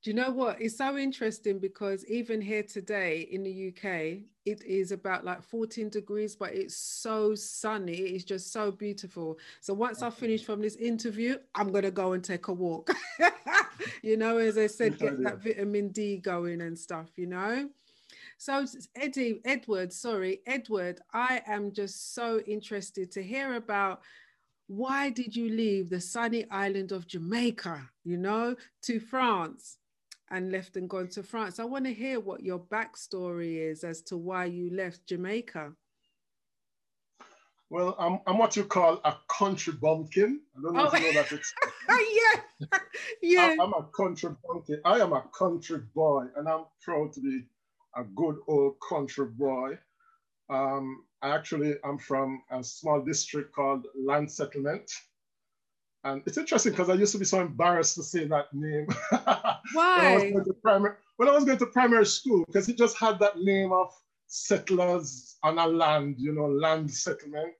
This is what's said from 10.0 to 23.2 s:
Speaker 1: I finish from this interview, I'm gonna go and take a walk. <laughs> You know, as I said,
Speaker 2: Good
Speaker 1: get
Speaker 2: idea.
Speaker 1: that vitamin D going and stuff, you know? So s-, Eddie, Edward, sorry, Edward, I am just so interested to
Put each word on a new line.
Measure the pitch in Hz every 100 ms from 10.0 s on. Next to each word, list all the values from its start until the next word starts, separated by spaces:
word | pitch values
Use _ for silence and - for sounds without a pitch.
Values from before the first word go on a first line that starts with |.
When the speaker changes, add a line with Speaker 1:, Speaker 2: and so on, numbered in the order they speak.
Speaker 1:
I | 240
finish | 226 233 220
from | 220 208
this | 214 214
interview, | 233 233 226 208 233 269 _
I'm | - 202
gonna | 196 190
go | 185 185
and | 185
take | 180 175 175
a |
walk. | 180 180 165 - - - -
<laughs> | 349 - 247 359 - - 440 -
You | 214 220
know, | 220 233
as | 226 214
I | 214
said, | - 226
Speaker 2:
Good | -
Speaker 1:
get | -
Speaker 2:
idea. | 269 254
Speaker 1:
that | 202
vitamin | 208 214 202 208 202
D | 202 208 196
going | 185 175 175 170
and | 170 170
stuff, | - 170 165 -
you | 180
know? | 180 196 247 285 _ _ _ _ - - -
So | - 277
s-, | 269 - - 240
Eddie, | 285 269 240 220 240
Edward, | 269 233 196 185
sorry, | - 240 214 185 190 -
Edward, | 269 - 214 180 180 _
I | 226 247 254 214
am | 208 202
just | 196 196 - - -
so | 233 226 214
interested | 214 208 208 196 - 180
to | 196